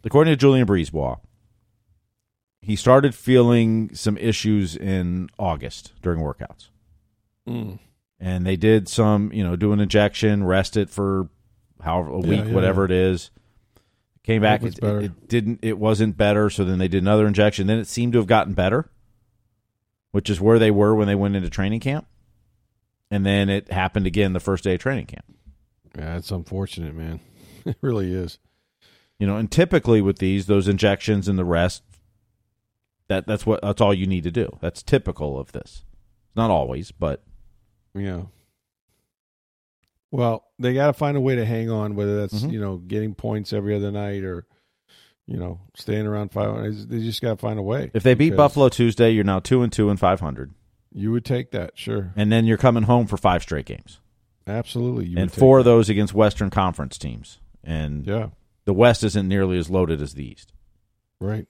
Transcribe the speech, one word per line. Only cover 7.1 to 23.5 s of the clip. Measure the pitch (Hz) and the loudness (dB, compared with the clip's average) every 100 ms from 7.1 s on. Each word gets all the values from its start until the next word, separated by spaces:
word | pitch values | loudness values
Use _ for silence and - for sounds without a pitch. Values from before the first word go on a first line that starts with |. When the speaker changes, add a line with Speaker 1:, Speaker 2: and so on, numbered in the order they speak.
| _ _ _ - | _ _ _ -12
Speaker 2:
Mm. | 120 107 101 _ _ _ _ | -10 -10 -14 _ _ _ _
Speaker 1:
And | 92 92 | -6 -2
they | 90 92 | -2 2
did | 107 110 92 | 4 4 2
some, | - 107 104 101 | 0 2 2 0
you | 110 | -2
know, | 92 | -2
do | 87 104 | 0 0
an | 104 | 2
injection, | 101 104 104 - 110 104 | 2 2 2 0 0 0
rest | 92 92 95 107 | 0 0 0 -4
it | 98 | -4
for | - 98 95 90 _ _ _ _ _ | -4 -2 -2 -4 _ _ _ _ _
however, | 82 87 78 | -4 -4 -4
a | 87 | -4
Speaker 2:
Yeah, | 85 | 0
Speaker 1:
week, | 101 107 | 0 0
Speaker 2:
yeah, | |
Speaker 1:
whatever | 95 92 95 | 0 2 0
Speaker 2:
yeah. | 95 | 2
Speaker 1:
it | 92 92 | 2 2
is. | 90 - _ _ _ _ _ _ _ _ _ | 0 -6 _ _ _ _ _ _ _ _ _
Came | - 113 | -2 2
back, | 107 107 | 4 2
Speaker 2:
Hope | 113 | -2
it's | 101 | -4
Speaker 1:
it, | |
Speaker 2:
better. | 107 104 | -2 -2
Speaker 1:
it, | |
it | 104 - _ | -6 -12 _
didn't, | 120 110 117 | -2 -2 -4
it | 110 101 | -6 0
wasn't | 107 107 110 92 | 0 2 0 2
better, | 104 104 104 | 2 4 2
so | - | 0
then | 92 92 | -2 0
they | 92 | 0
did | 95 | 0
another | 92 107 107 | 2 4 4
injection. | 98 104 101 98 | 4 2 2 -2
Then | 113 | -2
it | 101 | -4
seemed | - 120 | -4 0
to | 117 | 0
have | 98 | 4
gotten | 110 82 | 2 2
better, | 101 92 123 - _ _ _ _ _ _ _ _ _ _ _ _ | 0 0 0 -4 _ _ _ _ _ _ _ _ _ _ _ _
which | 101 98 | -6 -2
is | 92 | 0
where | 104 113 | 4 6
they | 110 | 6
were | 101 104 107 | 4 4 4
when | 101 | 2
they | |
went | 101 101 98 | 2 0 -2
into | 87 | -4
training | - 98 110 | -4 -4 -2
camp. | 135 147 - _ _ _ _ _ _ _ _ _ _ | -4 -6 -10 _ _ _ _ _ _ _ _ _ _
And | 104 | -2
then | 98 101 | 0 0
it | 98 | 0